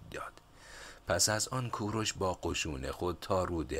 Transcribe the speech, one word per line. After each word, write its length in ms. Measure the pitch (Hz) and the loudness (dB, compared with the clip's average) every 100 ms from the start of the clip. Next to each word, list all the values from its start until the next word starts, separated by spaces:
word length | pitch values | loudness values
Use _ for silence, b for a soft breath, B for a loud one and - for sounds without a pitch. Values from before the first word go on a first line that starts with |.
| - | -12
داد. 220 | - - - - B B B B B - | -10 -10 -12 -20 B B B B B 0
پس 220 | 87 - | 4 4
از 200 | 107 - | 4 0
آن 220 | 127 120 | 0 -2
کوروش 420 | - 104 110 107 | 0 0 2 0
با 220 | - 95 | 2 0
قشون 560 | 87 85 - 82 67 67 | 0 0 0 0 -2 -4
خود 280 | - 90 85 | -2 -2 -2
تا 240 | - 95 | 2 2
رود 300 | 87 85 71 | 2 0 0